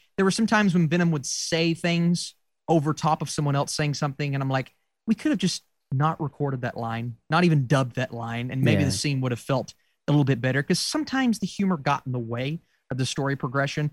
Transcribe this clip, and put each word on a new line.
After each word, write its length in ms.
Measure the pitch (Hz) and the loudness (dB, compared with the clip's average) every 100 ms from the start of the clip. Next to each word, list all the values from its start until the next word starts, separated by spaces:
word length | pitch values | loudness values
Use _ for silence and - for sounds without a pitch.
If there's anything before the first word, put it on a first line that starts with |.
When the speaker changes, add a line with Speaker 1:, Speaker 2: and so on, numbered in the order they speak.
| _ - | _ 0
Speaker 1:
there 80 | 190 | 2
were 60 | |
some 160 | 180 226 | 2 2
times 260 | 220 202 | 4 4
when 140 | 175 160 | 4 4
Venom 240 | 175 170 | 2 2
would 140 | 156 127 | 0 -4
say 480 | - - 160 170 | -6 -2 0 0
things 640 | 165 175 170 170 175 - - _ _ - | 0 0 2 2 0 -2 -14 _ _ 2
over 240 | 165 147 | 2 2
top 280 | 147 160 160 | 0 0 0
of 80 | 151 | -2
someone 260 | - 147 139 | -2 0 0
else 180 | 143 | -2
saying 220 | - 151 139 | -2 -2 -2
something. 380 | 147 135 147 139 | -4 -4 -4 -2
And 60 | |
I'm 60 | 135 | -2
like, 240 | 135 131 _ _ _ - | -2 -4 _ _ _ -2
"We 80 | 226 | 0
could 160 | 311 | 0
have 80 | 254 | 0
just 240 | 175 - - _ _ | 0 -2 -8 _ _
not 300 | 131 151 160 | 0 0 0
recorded 400 | 147 - 143 131 | -6 -4 -4 -4
that 160 | 120 - | -6 -6
line, 380 | 117 113 120 113 - | -6 -6 -6 -10 -2
not 140 | 160 180 | 2 4
even 200 | 156 120 | 4 4
dubbed 300 | 143 131 120 | 2 2 -4
that 180 | 123 | -6
line. 380 | 117 117 117 123 | -6 -8 -6 -6
And 100 | 131 | 0
maybe 200 | 131 101 | 2 4
Speaker 2:
Yeah. 60 | 95 | 2
Speaker 1:
the 40 | |
scene 300 | 95 151 139 | 0 -2 -2
would 100 | 127 | -2
have 80 | 120 | -2
felt 340 | - 131 - - _ _ - | -2 -2 -4 -12 _ _ 2
a 40 | |
little 140 | 147 139 | 4 4
bit 140 | 131 | 2
better." 220 | 127 131 | 0 0
'Cause 180 | 143 180 | 0 -2
sometimes 600 | - 311 302 269 254 214 | -2 -4 -2 0 2 0
the 80 | 190 | -2
humor 300 | - 196 175 | -2 0 0
got 280 | 135 139 - | 0 -2 -2
in 60 | |
the 80 | 127 | -6
way 400 | 113 117 135 165 - _ - | -4 -6 -4 -6 -10 _ -10
of 60 | 127 | -4
the 80 | 131 | -4
story 300 | - 139 139 | -2 -2 -2
progression. 560 | 139 135 139 - 151 | -2 -2 -2 -2 -4